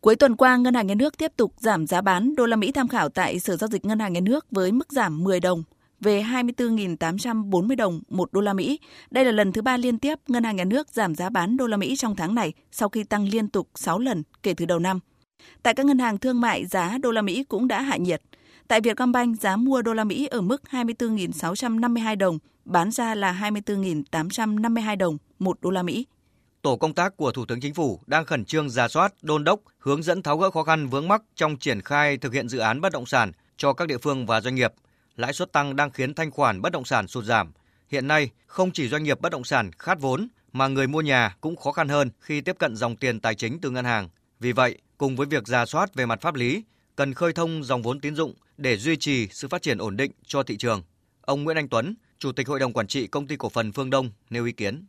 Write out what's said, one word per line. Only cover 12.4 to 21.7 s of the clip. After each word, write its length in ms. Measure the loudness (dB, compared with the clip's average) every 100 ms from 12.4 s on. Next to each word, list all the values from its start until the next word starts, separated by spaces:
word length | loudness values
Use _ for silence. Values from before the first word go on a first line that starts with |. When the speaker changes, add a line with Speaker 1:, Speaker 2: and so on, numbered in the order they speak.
| -2 -6 _
Speaker 1:
sau 180 | -4 -2
khi 140 | -2
tăng 240 | -2 0 0
liên 220 | 0 0
tục 200 | -2 -4 -8
sáu 240 | -2 0
lần 240 | 0 -2 -6 _
kể 100 | -4
từ 120 | -2 0
đầu 140 | 0
năm. 200 | 0 -2 _ _ _ _ -20 _
Tại 100 | 0
các 120 | 4 4
ngân 140 | 4
hàng 180 | 2 0
thương 240 | 0 2
mại, 240 | 2 0 -2
giá 320 | -2 0 -2
đô 100 | 0
la 100 | 0
Mỹ 220 | 0 -2
cũng 240 | -2 0 0
đã 140 | 0
hạ 160 | -2 -2
nhiệt. 240 | 0 -2 _ _ _ -20 _
Tại 140 | 2
Vietcombank, 600 | 2 2 2 2 2 0
giá 140 | 0 2
mua 260 | 2 2
đô 120 | 2
la 100 | 0
Mỹ 240 | -2 -2 -2
ở 140 | -2
mức 280 | 0 -2 -4
hai 160 | -4 -4
mươi 80 |
tư 160 | -2 -2
nghìn 240 | 0 -2
sáu 220 | -4 -4 -4
trăm 260 | -2